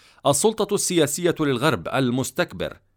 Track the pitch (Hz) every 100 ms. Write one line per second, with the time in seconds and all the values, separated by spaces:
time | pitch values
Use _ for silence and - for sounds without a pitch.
0 | - _ 139 143 214 220 202 202 - 175
1 | 143 - 170 - 151 127 151 110 78 135
2 | 127 127 123 - 170 87 78 - _